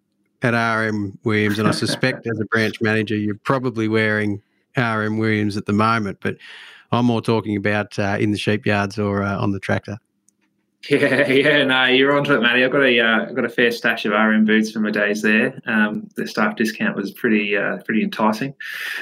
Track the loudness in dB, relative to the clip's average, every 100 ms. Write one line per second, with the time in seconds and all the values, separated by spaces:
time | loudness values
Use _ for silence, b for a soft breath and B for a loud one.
0 | _ _ _ _ 0 2 0 0 -2 -2
1 | -4 -4 -2 2 2 0 0 0 -2 -2
2 | -2 -2 -6 -6 -2 0 0 0 0 0
3 | 0 -2 -2 -4 -2 -2 -2 -2 0 2
4 | 2 0 -2 -4 _ _ _ -2 -2 0
5 | -2 0 0 2 0 -2 0 2 2 2
6 | -2 -6 -8 -8 B B B B B 0
7 | 2 0 0 -2 0 -2 0 -2 -2 -4
8 | -2 0 0 -2 -2 -2 0 0 -2 -2
9 | -2 0 -2 -2 -2 -2 -2 -4 -4 -12
10 | _ _ _ _ _ _ _ _ -2 2
11 | 2 2 2 4 4 2 2 2 4 4
12 | 4 2 2 2 2 4 2 2 2 4
13 | 2 2 -2 -4 -4 2 0 2 -2 -2
14 | 0 2 4 4 4 4 2 -2 -2 0
15 | 0 0 2 2 2 -4 -4 0 0 -2
16 | -10 -10 -8 -2 -2 0 -4 -2 -4 -4
17 | -8 -4 0 0 0 -2 -2 -6 -4 -2
18 | -2 0 0 0 -6 -10 B B B B